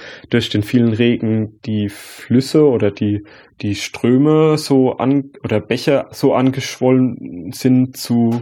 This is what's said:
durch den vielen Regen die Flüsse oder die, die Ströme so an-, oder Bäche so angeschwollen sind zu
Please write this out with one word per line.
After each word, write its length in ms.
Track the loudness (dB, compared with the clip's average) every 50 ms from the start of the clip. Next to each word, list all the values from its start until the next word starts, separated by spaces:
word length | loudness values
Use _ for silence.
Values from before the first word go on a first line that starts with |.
| -16 -20 -20 -20 -10 -2
durch 180 | -2 -2 -2 0
den 140 | -2 -4 -4
vielen 300 | 0 0 2 2 2 2
Regen 680 | 2 2 0 0 0 -2 -2 -2 -2 -4 -6 -8 _ -8
die 240 | -6 -4 -4 -4 -4
Flüsse 760 | -6 -12 -20 -20 -20 -16 -4 0 0 0 0 2 2 4 4
oder 240 | 4 4 2 0 0
die, 340 | -2 -2 -2 -2 -2 -4 -6 -10 -20 -20 -20 _ _ -8
die 140 | -6 -6 -6
Ströme 840 | -6 -8 -12 -10 -4 0 2 4 4 4 4 4 4 4 2 2 0
so 360 | 0 0 2 2 2 2 0
an-, 380 | 0 0 0 0 0 -2 -4 _ -10 -6
oder 160 | -2 -2 -2
Bäche 460 | -2 -2 -6 -4 0 0 0 0 0 -4
so 220 | -8 -2 0 0 2
angeschwollen 1200 | 2 0 0 -2 -2 -8 -10 -8 -2 0 2 2 2 2 0 -2 -6 -12 -14 -14 -12 -14 -14 -12
sind 440 | -2 0 2 2 2 2 0 -4 -12
zu 440 | -6 -2 0 2 2 0 0 -2